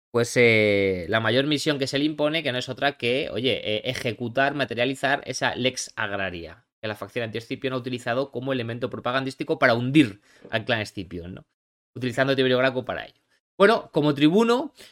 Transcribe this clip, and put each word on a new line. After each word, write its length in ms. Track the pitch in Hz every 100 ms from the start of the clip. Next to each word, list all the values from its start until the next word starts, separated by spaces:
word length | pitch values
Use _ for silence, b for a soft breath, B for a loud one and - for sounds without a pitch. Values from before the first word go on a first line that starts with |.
| _
Pues, 220 | 120 120 131
eh, 720 | 120 113 107 101 98 92 82
la 100 | 110
mayor 280 | 110 120 139
misión 320 | 147 156 139
que 80 | 135
se 100 | 139
le 80 | 151
impone, 380 | 151 151 160
que 80 | 143
no 80 | 123
es 100 | 123
otra 280 | 123 143 139
que, 320 | 120 127 160
oye, 280 | 107 127 101
eh, 180 | - 107 -
ejecutar, 680 | 127 123 107 120 120 139
materializar 680 | 151 123 113 127 135 135 139 -
esa 300 | 123 127 82
lex 360 | 123 127 - -
agraria 680 | 107 101 95 87 80 82 _ _
que 60 | 110
la 80 | 104
facción 280 | 104 127
anti-Escipión 500 | 113 113 113 131 131
ha 40 | 127
utilizado 540 | 123 123 123 120 139
como 200 | 120 131
elemento 380 | 131 113 117 120
propagandístico 720 | 113 120 131 131 - 151 120
para 160 | 131 117
hundir 440 | 123 151 123 98 b b -
al 160 | 113 107
clan 160 | 113
Escipión, 540 | 104 - 87 87 85 92
¿no? 100 | - _ _ _ _ 120
Utilizando 380 | 123 120 135
a 20 | 135
Tiberio 220 | 131 127
Graco 260 | 131 123
para 220 | 120 82 57
ello. 160 | _ _ _ _ -
Bueno, 340 | 202 226 -
como 240 | 160 147 135
tribuno 580 | 151 190 226 247 302 B B